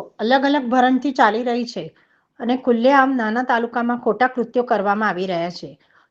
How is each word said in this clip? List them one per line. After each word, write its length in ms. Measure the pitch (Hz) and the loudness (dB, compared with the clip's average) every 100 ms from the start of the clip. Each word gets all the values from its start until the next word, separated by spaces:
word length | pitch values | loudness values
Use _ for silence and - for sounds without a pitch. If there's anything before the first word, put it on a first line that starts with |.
| - - | -4 -6
અલગ 280 | 220 269 277 | 0 2 2
અલગ 240 | 285 247 | 0 0
ભરણથી 480 | 254 247 254 285 262 | 2 2 2 0 2
ચાલી 240 | 226 220 | 2 2
રહી 220 | 247 240 240 | -2 -4 -4
છે 180 | 196 160 - _ _ _ - | -8 -12 -14 _ _ _ -8
અને 160 | 233 254 | -4 -2
ખુલ્લેઆમ 580 | 254 233 247 277 269 262 | 0 2 4 4 4 2
નાના 260 | 214 226 | -2 -2
તાલુકામાં 600 | 262 233 233 240 240 240 226 | 0 0 -2 -2 -2 -2 -2
ખોટા 240 | 208 254 | 0 0
કૃત્યો 360 | 247 226 247 247 | 0 -4 -2 0
કરવામાં 460 | 214 196 202 214 | 0 0 0 -2
આવી 160 | 180 190 | -2 -4
રહ્યા 300 | 175 170 170 | -4 -4 -8
છે. 120 | 147 147 _ _ _ | -14 -18 _ _ _